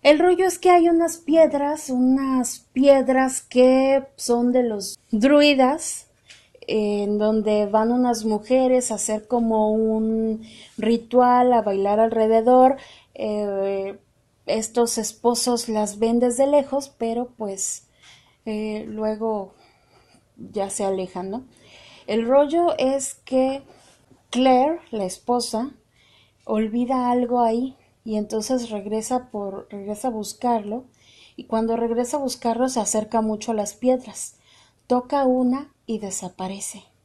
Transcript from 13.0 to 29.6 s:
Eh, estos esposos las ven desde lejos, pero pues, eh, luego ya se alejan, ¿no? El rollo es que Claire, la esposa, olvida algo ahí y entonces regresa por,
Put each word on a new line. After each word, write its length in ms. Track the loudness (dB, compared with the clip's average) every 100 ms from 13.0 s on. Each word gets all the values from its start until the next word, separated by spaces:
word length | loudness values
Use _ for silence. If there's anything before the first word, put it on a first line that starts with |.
| _
Eh, 840 | -10 -6 -4 -4 -4 -2 -4 -6 -12 _ _ _ _ -6
estos 520 | -4 -2 0 0 -2
esposos 720 | -6 -2 -2 0 -2 -4 -2
las 300 | -4 -4 -2
ven 200 | 0 2
desde 280 | 0 0 2
lejos, 420 | 2 2 -6 -6 _
pero 320 | -6 -4 -6 _
pues, 500 | -10 -6 -8 -10 _ _ -20 -20 _ _ -10
eh, 400 | -8 -6 -8 -10
luego 640 | -6 -4 -4 -4 -4 -8 _ _ _ _ _ _ _ _ _
ya 320 | -12 -6 -6
se 140 | -4
alejan, 460 | -4 -4 -6 -8 -8
¿no? 140 | -10 -12 _ _ -20 -20 -20 -4
El 200 | -2 2
rollo 500 | 4 4 2 0 0
es 360 | -2 -2 -6 -12
que 480 | -4 0 0 -4 -14 -20 _ _ _ _ _
Claire, 480 | 0 4 4 4 -2 -8
la 140 | -6 -6
esposa, 680 | -8 -4 -2 -2 -6 -6 -12 _ _ _ _ _ _
olvida 680 | -6 -4 -2 -2 -2 -2 0
algo 280 | 0 0 0
ahí 360 | 0 0 -4 -10 _ _ -8
y 120 | -6
entonces 520 | -4 -6 -4 -4 -4
regresa 600 | -8 -6 -6 -4 -6 -6
por, 380 | -10 -8 -10